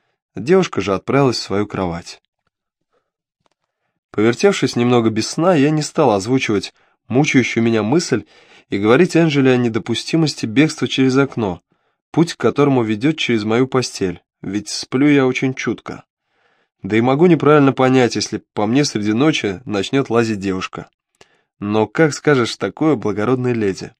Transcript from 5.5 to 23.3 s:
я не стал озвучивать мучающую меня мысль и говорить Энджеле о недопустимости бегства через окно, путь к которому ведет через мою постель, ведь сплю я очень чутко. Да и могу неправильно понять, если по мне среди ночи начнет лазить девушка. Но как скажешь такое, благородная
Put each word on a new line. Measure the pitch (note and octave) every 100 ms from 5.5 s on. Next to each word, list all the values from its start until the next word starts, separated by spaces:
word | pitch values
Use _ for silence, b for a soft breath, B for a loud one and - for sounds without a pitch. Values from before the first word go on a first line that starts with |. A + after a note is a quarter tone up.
я | E3 C#3+
не | D#3
стал | D3 - C#3
озвучивать | G#2 G#2 C3 B2 G2+ - _ _ _ -
мучающую | A#2 D3 C3+ A#2 -
меня | A#2 A2+
мысль | G#2 D#3+ - A#2 - b b b b
и | G#2
говорить | G#2 C3+ F3+ D#3+
Энджеле | E3 C#3+ C3
о | B2
недопустимости | A#2+ A2+ A#2 A2+ - E3 D3+ - A#2
бегства | G#2+ D#3 - B2+
через | - C3 C3
окно, | C3+ - G#2 E2+ _ _ _ _ _
путь | - E3+
к | -
которому | A#2 G#2 C#3+ C3
ведет | A2 G#2+ C#3 D#3
через | - A#2
мою | G#2+ A#2 C3
постель, | C3 A#2 - F#2+ E2+ _ _
ведь | F#2+ G2+ G2+
сплю | - - C3 D3
я | C#3+ C3
очень | B2+ C3+
чутко. | C3 B2 G#2+ - - - _ _ _ _ _ _ _
Да | G2 A2
и |
могу | B2 C#3 F3+
неправильно | D#3 C3+ D3+ C#3
понять, | B2 C3 C3 A#2+ G#2+
если | - G2+ _
по | - G#2
мне | C3
среди | C#3+ A2+ G#2
ночи | A2 D#3 D3 G#2+ F2+
начнет | - G2+ F#2+ C3+ C3
лазить | A2+ A2+ G#2
девушка. | F#2+ F#2 - - - _ _ _ b b b b
Но | G2+ G#2+ G#2+
как | - D#3+
скажешь | - D3+ C3+ A2+ -
такое, | G#2+ - D#3 B2
благородная | G#2 G2 G#2+